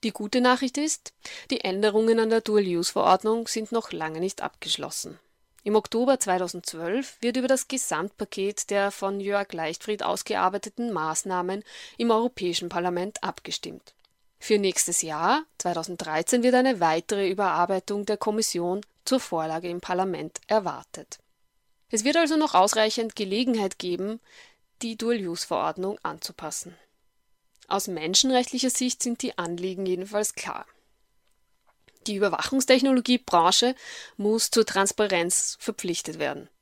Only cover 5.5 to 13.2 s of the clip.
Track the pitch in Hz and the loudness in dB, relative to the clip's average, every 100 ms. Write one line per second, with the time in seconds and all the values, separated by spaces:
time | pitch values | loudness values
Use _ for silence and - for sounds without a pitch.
5.5 | _ - 214 - 226 254 262 - 185 180 | _ 0 2 2 0 2 2 2 0 0
6.5 | 180 - 160 165 220 269 - 233 240 254 | -6 -10 -8 -4 -4 -4 -4 -2 0 2
7.5 | 262 - 262 - 156 196 _ 202 - 196 | 0 0 -4 -2 -2 -4 _ -8 -4 -4
8.5 | 208 - 202 202 - 196 202 196 202 202 | -4 -2 0 0 -2 -4 -4 -2 -2 -2
9.5 | 170 160 170 - 208 - - - 196 185 | -4 -6 -6 -6 -4 -2 -2 -2 0 2
10.5 | 196 214 - 240 185 156 156 196 180 180 | 0 -8 -6 -4 -2 -2 -4 -2 -2 -2
11.5 | 196 - - - - 233 220 240 - 180 | -4 -8 -18 -20 -4 2 2 2 -2 -4
12.5 | 170 175 175 180 175 190 - | -4 -4 -2 -2 -2 -4 -6